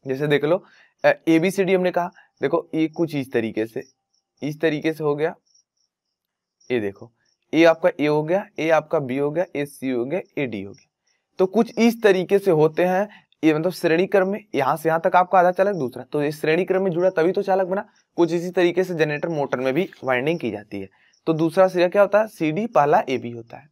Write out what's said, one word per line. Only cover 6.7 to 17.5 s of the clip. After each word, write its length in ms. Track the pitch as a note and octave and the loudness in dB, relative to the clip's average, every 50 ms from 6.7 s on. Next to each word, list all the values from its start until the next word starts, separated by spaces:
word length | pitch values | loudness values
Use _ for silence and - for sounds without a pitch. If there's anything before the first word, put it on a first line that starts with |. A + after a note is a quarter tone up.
ये 100 | B2+ A#2 | -4 -2
देखो, 320 | G#2 G2+ G2 - - - _ _ _ _ _ _ _ _ - | -2 -4 -8 -10 -20 -20 _ _ _ _ _ _ _ _ 2
ए 100 | D#3 E3 | 4 6
आपका 260 | E3 E3 D#3+ E3+ F3+ F3 - | 6 4 4 0 -2 0 0
ए 60 | C#3+ | 0
हो 160 | D3+ D3+ D3+ | 0 0 0
गया, 240 | D3+ D#3 F3 G3 G#3 - _ - | 0 0 -2 -2 -4 -6 _ -6
ए 120 | D3+ D#3+ | 0 2
आपका 280 | D#3+ D#3 D#3 D#3 - D#3 | 2 0 0 0 -4 -4
बी 200 | C#3+ B2 B2+ C#3 | -2 -4 -4 -4
हो 120 | C#3+ D3 | -4 -4
गया, 140 | D3+ E3 F#3 - - | -2 -4 -6 -4 -6
ए 100 | C#3+ C#3+ | -8 -8
सी 240 | C#3+ - - C3 C3 | -6 -10 -10 -6 -4
हो 140 | B2+ A#2+ A#2+ | -4 -4 -4
गया, 160 | C3+ C#3+ - - _ _ D3+ | -4 -6 -8 -8 _ _ -6
ए 80 | C#3+ | -6
डी 160 | B2 A2 G2+ | -6 -6 -10
हो 100 | G2 G2 | -12 -12
गया। 180 | G2 _ _ _ _ _ _ _ _ _ _ _ _ - | -16 _ _ _ _ _ _ _ _ _ _ _ _ -2
तो 80 | F#3 | -2
कुछ 320 | F#3+ F#3+ A3+ A3+ - - - | 0 2 -2 -2 0 0 2
इस 240 | A3+ A#3+ A3+ A#3 | 2 2 2 2
तरीके 360 | - G#3 F#3 F#3 F3 - G3+ G3 | 2 2 2 2 0 0 0 0
से 120 | G3 G3 | 2 2
होते 340 | E3 D3+ D3+ D#3+ D#3 E3+ F3 | 2 4 2 2 2 0 0
हैं 240 | F3+ F#3 F#3 G#3 G#3 - - _ _ _ _ - | 0 0 -2 -2 -4 -8 -20 _ _ _ _ 2
ये, 100 | D#3+ D3+ | 2 2
मतलब 180 | D#3 D#3+ F#3 | 2 -2 -4
श्रेणी 340 | F3+ - - E3+ D#3+ E3 F#3+ | -6 -2 0 0 2 2 0
क्रम 220 | F#3 - G3 F#3 F#3+ | 2 2 2 2 2
में 160 | G3+ A3 - _ - | -4 -8 -10 _ -4
यहाँ 220 | C3+ C3+ B2+ D3+ | -2 0 0 -2
से 120 | D#3+ D#3 D#3+ | 0 0 -2
यहाँ 120 | D#3+ E3 | -2 0
तक 160 | E3 F#3 F3 | 0 2 4
आपका 220 | F3+ F#3 - - F#3 | 4 2 4 4 4
आधा 120 | F3 F3+ | 4 4
चालक 240 | F3+ - F#3+ G3+ G#3 | 2 2 0 0 0
दूसरा, 300 | E3+ C3 A#2+ - B2 B2 _ | -2 -4 -6 -6 -10 -14 _
तो 100 | - D3 | -4 -2
ये 100 | D3+ D3 | -2 -2
श्रेणी 320 | D3+ D3+ - D#3 D#3 F3 F#3+ | -4 -2 0 0 2 0 0
क्रम 180 | - F#3+ F#3 | 0 0 0
में 80 | G3 F#3+ | 0 0
जुड़ा 200 | D#3+ F3 F3+ F#3 | 0 2 0 2
तभी 220 | F#3 - D#3+ F#3 | 2 2 2 2
तो 100 | F#3 G3+ | 2 0
चालक 240 | G3+ F#3+ | 0 0